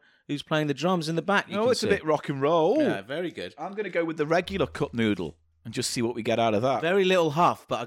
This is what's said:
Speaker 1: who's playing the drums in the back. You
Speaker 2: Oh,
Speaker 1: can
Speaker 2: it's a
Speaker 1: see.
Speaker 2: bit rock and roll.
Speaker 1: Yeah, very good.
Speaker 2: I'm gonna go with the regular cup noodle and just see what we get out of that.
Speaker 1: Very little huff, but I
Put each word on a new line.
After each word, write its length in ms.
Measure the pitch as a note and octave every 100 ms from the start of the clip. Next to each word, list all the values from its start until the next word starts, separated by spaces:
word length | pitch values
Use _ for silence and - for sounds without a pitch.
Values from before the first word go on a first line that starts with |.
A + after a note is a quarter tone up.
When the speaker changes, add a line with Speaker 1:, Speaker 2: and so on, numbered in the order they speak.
| _ _ -
Speaker 1:
who's 160 | C#3+
playing 240 | - D#3 D3+
the 60 |
drums 360 | C3 E3 F#3 D3+
in 60 | E3
the 40 |
back. 280 | D#3+ G3 -
You 80 | F#3+
Speaker 2:
Oh, 60 |
Speaker 1:
can 80 | A#3
Speaker 2:
it's 120 | A#3+
a 40 | A3
Speaker 1:
see. 20 |
Speaker 2:
bit 160 | G3 D#3
rock 240 | D3 -
and 120 | C#3
roll. 360 | C#3 E3+ D#3+ C#4+
Speaker 1:
Yeah, 200 | C4+ G2
very 300 | G2 D3 F3+
good. 220 | - F2+ -
Speaker 2:
I'm 160 | E3+
gonna 160 | G3+ G3
go 160 | E3+ E3
with 100 | D#3+
the 80 | D3+
regular 400 | E3 F3+ G3 C3+
cup 260 | - D3
noodle 440 | A#2 A2 G2+ D#2+ - _ _ A#2+
and 80 |
just 160 | A2 A#2
see 100 | -
what 140 | A#2 A#2
we 80 |
get 160 | A2+ A2+
out 140 | A2+
of 80 | G#2
that. 200 | B2+ B2
Speaker 1:
Very 220 | D#3+ G3
little 280 | F#3 F#3 D#3+
huff, 340 | C#3+ E3 A2 -
but 120 |
I 40 | A#2